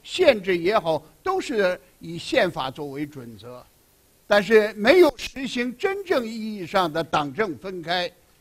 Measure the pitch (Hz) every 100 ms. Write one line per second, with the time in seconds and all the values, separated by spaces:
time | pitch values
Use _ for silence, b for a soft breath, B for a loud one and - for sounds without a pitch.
0 | - - 349 226 185 180 170 220 165 156
1 | b b 381 381 - 233 185 180 b b
2 | 165 165 - 294 214 160 135 131 147 135
3 | 147 143 117 107 117 123 - _ _ _
4 | _ _ - 208 190 220 214 214 208 370
5 | 320 - - 254 269 247 247 240 381 392
6 | 381 311 226 226 220 208 165 202 175 156
7 | 160 165 147 135 214 127 190 185 160 180
8 | 180 - _ _